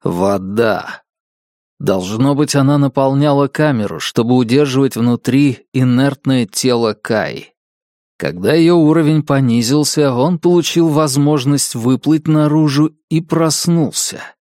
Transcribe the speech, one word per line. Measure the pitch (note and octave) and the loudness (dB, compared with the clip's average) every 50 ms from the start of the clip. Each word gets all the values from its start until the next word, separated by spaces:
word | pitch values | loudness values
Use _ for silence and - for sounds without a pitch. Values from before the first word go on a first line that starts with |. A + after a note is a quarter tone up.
| _ | _
Вода. | - F2 F2 F#2 G2 G2+ G2 F#2 F#2+ G2+ G#2+ A#2 A2+ G2+ E2 - - - - _ _ _ _ _ _ _ _ _ _ _ _ _ _ _ _ | -4 -4 -2 -2 0 -2 -2 -4 -6 -2 0 0 0 0 -2 -6 -12 -16 -18 _ _ _ _ _ _ _ _ _ _ _ _ _ _ _ _
Должно | C#3+ D3 G2+ F#2+ F#2 F#2 G#2 A2 B2+ C#3 C#3+ | -4 -2 -2 -2 -2 -6 -4 -2 -2 -2 0
быть, | C#3 D3+ C#3+ - | -2 -2 -2 0
она | C#3+ C#3 C3+ C#3+ D3 | 0 2 2 2 2
наполняла | C#3+ C#3 - - C3+ C3+ C3+ C#3 D3 D3+ C#3+ C#3 C#3+ C3+ | 0 0 0 0 0 0 0 0 0 2 2 2 0 -2
камеру, | _ - D#3 D3+ C#3+ A#2 G#2+ G2 E2 D#2+ | _ -2 0 0 0 -2 -4 -4 -6 -8
чтобы | - - - - A#2 A2+ B2+ | -10 -6 -2 -2 0 2 2
удерживать | B2+ B2+ A2 A#2+ C3+ D3 C#3 B2+ C3 C#3 C3+ - | 2 2 2 2 0 0 2 0 0 0 0 0
внутри | A2 A#2 A#2+ A#2+ A#2 _ - B2 C3+ C#3+ C#3+ B2+ - _ _ _ | -2 0 0 0 -2 _ -2 0 2 2 2 0 -4 _ _ _
инертное | C3 C3 B2+ B2 B2 C3+ C#3 C3+ - _ C3+ C3 B2+ A#2+ | 0 0 2 2 2 2 0 -2 -4 _ -2 0 0 -2
тело | G2 - - - C3 B2 A#2 A#2 A2 G#2 | -4 -6 -4 -2 0 0 2 0 -2 -2
Кай. | _ _ - A#2 G#2+ F#2+ D2+ - - - - _ _ _ _ _ _ _ _ _ _ _ _ _ | _ _ -4 -2 -2 -2 -4 -8 -12 -14 -18 _ _ _ _ _ _ _ _ _ _ _ _ _
Когда | _ - D2 D2 F2 F#2 G#2+ D3 | _ -8 -8 -8 -4 -2 0 2
ее | E3 E3 E3 F3 | 4 4 4 4
уровень | E3+ D#3+ D3+ D#3+ E3 D#3+ D3 D#3 D#3 D3 | 4 4 4 4 2 2 2 0 0 0
понизился, | - C#3+ C3+ C3+ B2 A#2 A#2 A#2 A2 C3+ D3+ D3+ C#3 - - D3 C#3 B2+ | 0 0 2 2 2 2 0 0 0 0 0 0 -2 0 0 0 0 0
он | A#2+ B2+ D#3+ F3+ E3 | 0 0 0 0 0
получил | - F3 F3 F3 D#3+ - - E3+ E3+ E3 | 0 2 2 2 0 0 0 0 0 2
возможность | D3 D3 D#3 D3+ B2+ C#3 C#3+ D3 D3+ D3 A#2+ C3+ C#3+ C#3 - - - | 2 0 0 0 0 0 0 2 0 0 0 0 -2 -2 -2 -4 -8
выплыть | A#2+ A2+ B2 C3 B2 - C#3+ D#3 D#3 D3+ | -4 0 0 0 0 0 0 0 0 0
наружу | - D#3 D3+ D3+ D3+ D3+ D#3 D#3 D3+ C3+ C#3+ D3+ D#3 _ _ _ _ | 0 0 2 2 2 2 2 0 2 2 0 0 0 _ _ _ _
и | - D#3 | -4 -4
проснулся. | E3 D#3 - F3 E3 D#3+ D3+ - - F3 E3+ E3+ D#3 A2+ - - - - - D2+ - - - _ | -2 -2 -2 0 0 0 -2 -2 -2 0 0 0 0 -2 -4 -6 -8 -8 -10 -12 -16 -18 -20 _